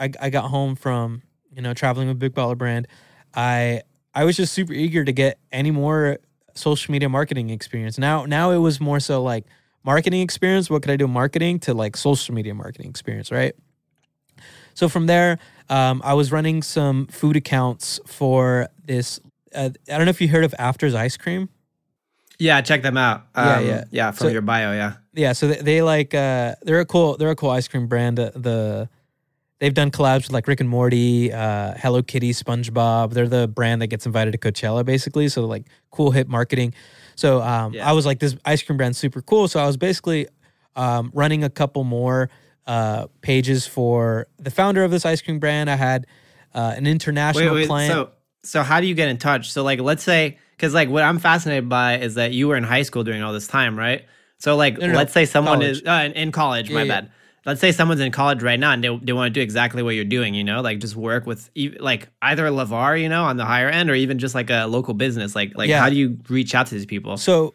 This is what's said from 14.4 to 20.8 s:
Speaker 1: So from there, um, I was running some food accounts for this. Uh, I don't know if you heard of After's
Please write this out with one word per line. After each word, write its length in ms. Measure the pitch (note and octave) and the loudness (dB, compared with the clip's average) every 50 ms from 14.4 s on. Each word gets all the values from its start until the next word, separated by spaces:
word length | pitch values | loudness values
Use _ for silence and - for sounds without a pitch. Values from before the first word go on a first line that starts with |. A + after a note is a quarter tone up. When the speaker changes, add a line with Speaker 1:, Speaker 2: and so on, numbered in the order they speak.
| - - - - - _ _ | -20 -20 -20 -20 -20 _ _
Speaker 1:
So 140 | - F3 E3 | -2 -2 0
from 180 | - F3+ E3 | 0 0 2
there, 320 | E3 F3 F3 F3 F3 E3+ E3 - - _ - _ - | 4 4 4 4 4 2 -2 -6 -12 _ -20 _ -2
um, 300 | C3+ C3+ C3 B2+ C3 C3 - | 0 2 2 2 0 0 0
I 80 | C#3 C#3+ | 0 2
was 160 | D3 C#3+ C3 D3+ | 2 2 0 0
running 300 | D#3 D#3 D#3+ D#3+ D#3+ D3+ | 0 0 0 -2 -2 -4
some 440 | - - D#3+ D3 C#3 C3+ C3 C3+ | -4 -2 -2 0 0 0 0 -2
food 300 | - - - - D3+ D3+ | -4 -6 -2 0 2 2
accounts 640 | D3+ C3+ - C#3+ C3 B2+ B2 A#2+ - - - - - - | 0 0 0 0 0 0 0 -2 -4 -8 -8 -10 -10 -12
for 600 | - - - D3 C3 C3 C3 B2+ B2+ B2 B2 A#2+ - - - - | -16 -8 -4 -2 2 2 2 2 2 2 0 -2 -4 -8 -14 -8
this. 340 | - B2+ B2 B2 - - - - _ _ _ _ _ - | -6 -4 -4 -4 -6 -8 -12 -16 _ _ _ _ _ -8
Uh, 160 | C#3 C3+ C3 C3 - _ - | -6 -4 -4 -6 -8 _ -6
I 60 | D3 | -2
don't 80 | D3+ E3 | 2 2
know 40 | F3+ | 2
if 100 | F3 - | 2 2
you 80 | F3+ D#3 | 2 4
heard 160 | D#3+ D#3+ D#3+ | 4 4 4
of 100 | D3 - - | 2 0 -2
After's 360 | B2 B2 C3 - | -2 -2 -2 0